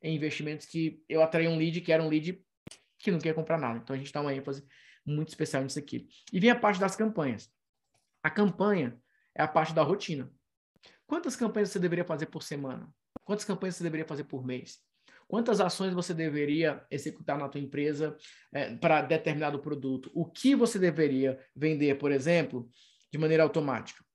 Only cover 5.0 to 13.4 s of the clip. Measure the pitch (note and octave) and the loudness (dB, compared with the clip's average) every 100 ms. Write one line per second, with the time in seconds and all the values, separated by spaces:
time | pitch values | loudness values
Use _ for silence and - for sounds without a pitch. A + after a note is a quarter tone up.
5 | - D3 D#3 - D#3 C#3 C3+ D3+ C#3+ - | -6 -4 -4 -4 -2 -2 -2 -6 -8 -10
6 | - - - - A3 A#3+ G#3+ F#3+ G3 F#3 | -10 -20 -6 4 6 6 4 2 0 0
7 | A3 G#3+ C#3+ G#2 - _ _ _ _ _ | -2 0 -2 -4 -10 _ _ _ _ _
8 | _ _ D#3 - G#3 - G3 G3 B2+ A#2 | _ _ -2 4 2 4 2 2 0 -4
9 | _ _ _ - D3+ - D#3+ E3 D3 F#3+ | _ _ _ -2 2 2 2 2 2 2
10 | - D3+ C3 _ _ _ _ _ - _ | -2 -6 -8 _ _ _ _ _ -20 _
11 | _ D#4+ E4+ B3 A#3 A3 G3+ F#3+ F3 E3+ | _ -4 -4 -2 -2 0 0 0 0 0
12 | F3 D#3 D#3 D#3 - C#3+ C3+ B2+ - _ | -2 -4 -6 -8 -10 -8 -8 -10 -14 _
13 | _ - - G#3 | _ -20 -6 -6